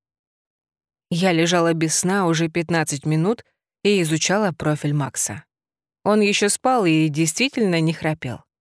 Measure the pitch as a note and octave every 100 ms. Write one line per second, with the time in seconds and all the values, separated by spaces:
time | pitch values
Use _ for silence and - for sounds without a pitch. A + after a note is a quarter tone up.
0 | _ _ _ _ _ _ _ _ _ _
1 | _ E3+ F#3+ E3 E3 F3+ E3 E3 D#3+ -
2 | F3+ G3 F3+ D#3+ E3 E3+ E3 E3+ D#3 C#3
3 | D3+ D#3 F3 A#3 - _ _ _ G3+ G3+
4 | D#3+ D#3 - F#3+ G#3 D3+ D#3 D3+ D3+ D3
5 | C3 - - G#2+ - _ _ _ _ _
6 | - G#3+ G#3 G3+ G#3 - B3+ B3+ F3+ D#3
7 | D#3+ D3 E3 - B3+ - G#3 E3+ D#3+ D#3+
8 | D#3 D#3 C3 A2 - _